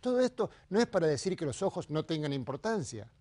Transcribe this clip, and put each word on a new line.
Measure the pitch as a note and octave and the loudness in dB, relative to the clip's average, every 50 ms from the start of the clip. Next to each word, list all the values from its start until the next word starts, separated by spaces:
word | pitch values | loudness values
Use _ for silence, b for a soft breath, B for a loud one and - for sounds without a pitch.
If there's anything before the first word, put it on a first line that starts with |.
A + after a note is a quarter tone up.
Todo | - B3+ B3 B3 | 0 2 2 4
esto | B3+ B3 - - G#3+ - B B B B | 2 2 2 0 -2 -2 B B B B
no | F3+ G#3 | 2 2
es | A#3+ | 2
para | A#3 - F#3+ E3 | 4 2 2 2
decir | D#3+ D3 B2+ - F#3+ F#3 | 4 2 2 0 -2 -2
que | - E3 | -2 -4
los | C#3+ A#2+ - F#3+ | -4 -4 0 -2
ojos | G3 - F3+ D#3+ - | -2 -2 -2 -6 -2
no | D3+ D#3 D3+ | -2 -4 -2
tengan | - E3 D#3 D3+ D3 C#3+ | -2 -2 -2 -2 -2 -2
importancia. | C#3 B2+ - C3 C3 - A3 A3+ G#3+ D3 - - A2 G2+ - _ _ | -2 -4 -4 -6 -4 -2 -2 -2 -2 -2 -4 -8 -12 -12 -14 _ _